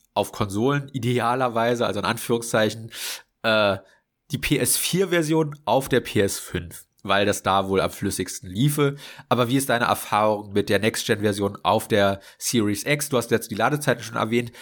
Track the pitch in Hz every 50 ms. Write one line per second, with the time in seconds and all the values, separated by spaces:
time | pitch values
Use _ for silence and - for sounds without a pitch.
0 | _ _ _ 101 101 - - - 107 98 98 104 120 139 143 143 131 131 - 123
1 | 113 123 123 120 113 120 123 131 127 123 110 113 113 120 123 113 113 98 98 104
2 | 90 95 117 - - - 117 117 - - - 113 110 104 110 113 110 117 - -
3 | - - - - - _ _ _ - 113 110 107 104 101 95 95 - _ _ _
4 | _ _ _ _ _ - 135 117 - - 147 - 123 - - - - - 165 185
5 | 196 165 175 170 156 151 160 160 156 147 - - _ 104 117 135 139 - 131 117
6 | - - - 107 98 98 - - - - - 90 87 82 - - - _ _ _
7 | - 98 98 101 101 101 98 - - 98 95 98 95 95 95 87 78 82 - -
8 | 104 98 - - 92 - - - - 92 92 107 143 147 147 151 143 139 143 147
9 | - - - - - _ 123 120 123 113 135 135 135 131 117 120 123 90 104 -
10 | - - 107 104 107 107 107 101 104 101 98 104 98 - 101 98 107 117 113 -
11 | - - 110 98 104 107 98 104 101 98 101 - - 90 107 110 - - 113 101
12 | 101 98 98 - - - - - - - 127 113 104 104 101 - - 139 147 147
13 | - - 135 117 - - 113 110 - - 107 101 113 135 147 147 - 135 120 -
14 | 113 110 117 113 110 110 117 123 120 117 - -